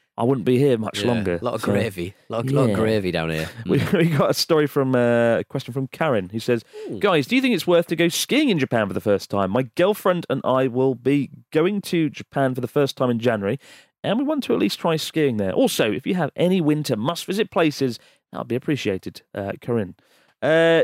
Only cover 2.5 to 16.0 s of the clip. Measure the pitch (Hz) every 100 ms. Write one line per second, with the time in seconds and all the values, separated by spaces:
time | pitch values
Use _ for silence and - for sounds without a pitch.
2.5 | 135 123 101 110 110 92 82 80 80 80
3.5 | - 113 135 110 180 170 151 196 - -
4.5 | 156 147 143 131 127 120 117 117 104 -
5.5 | 139 - 131 135 - 160 113 92 110 -
6.5 | 120 - 427 427 104 202 160 135 254 254
7.5 | 185 - 175 175 165 170 - - 233 294
8.5 | 170 131 117 101 95 107 98 - 101 95
9.5 | 113 127 - 185 208 196 175 - 135 -
10.5 | 131 131 123 135 120 127 143 - - -
11.5 | 151 175 208 - 170 151 - - 143 135
12.5 | 127 123 147 135 - 127 117 120 110 98
13.5 | 120 - - _ _ - 220 285 302 -
14.5 | 240 196 - 170 160 - 160 143 107 95
15.5 | - 269 - 117 101